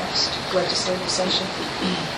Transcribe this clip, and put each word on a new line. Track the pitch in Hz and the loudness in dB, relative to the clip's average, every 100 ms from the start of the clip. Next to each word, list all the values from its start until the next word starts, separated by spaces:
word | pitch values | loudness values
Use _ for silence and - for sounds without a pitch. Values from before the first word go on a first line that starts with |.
| 185 | 0
next | - - - - | 0 0 -2 0
legislative | 180 175 - 190 185 180 | 2 2 0 0 0 0
session. | - 185 190 185 - 202 - 190 180 - | 0 2 2 0 -4 -4 0 0 0 -2